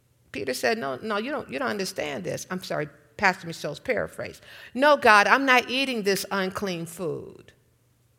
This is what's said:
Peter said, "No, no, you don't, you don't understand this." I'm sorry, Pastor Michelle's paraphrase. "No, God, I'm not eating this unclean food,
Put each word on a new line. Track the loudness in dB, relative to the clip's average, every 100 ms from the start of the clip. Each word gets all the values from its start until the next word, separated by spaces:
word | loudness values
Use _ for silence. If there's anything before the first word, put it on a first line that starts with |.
| _ _ _
Peter | -10 -6 0
said, | 0 0
"No, | -4 -6
no, | -4 -4
you | -4
don't, | -6 -6
you | -6
don't | -4
understand | -4 -4 -4 -6 -4
this." | -6 -6 -6
I'm | -8
sorry, | -6 -6 -6 _ _ 0
Pastor | 0 0 -6
Michelle's | -8 -8 -8
paraphrase. | -4 -2 -2 -8 -12 -12 -20 -20 -12
"No, | 2 4 6
God, | 8 8 8
I'm | 4 6
not | 4 4
eating | -2 -2 -2
this | 0 0 -2
unclean | -2 -2 -4 -6 -6 -8
food, | -8 -6 -6 -10 -18 -20 _ _ _ _ _ _